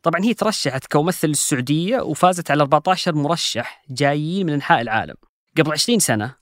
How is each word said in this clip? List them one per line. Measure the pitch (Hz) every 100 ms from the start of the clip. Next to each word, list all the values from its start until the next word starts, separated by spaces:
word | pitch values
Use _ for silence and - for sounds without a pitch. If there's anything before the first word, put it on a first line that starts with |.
طبعا | 165 170
هي | 214
ترشحت | 214 208 208 143 131 -
كممثل | 151 160 180 160
للسعودية | 143 - 135 127 151 180 247
وفازت | - 156 180 180 -
على | 147
أربعتاشر | 139 151 185 180 185
مرشح | 151 143 170 - 113 - - -
جايين | 127 143 147 151 190 175
من |
أنحاء | 147 - 143
العالم. | 117 110 78 - _ _ _ -
قبل | 151
عشرين | 151 - 233
سنة | - 110 113 -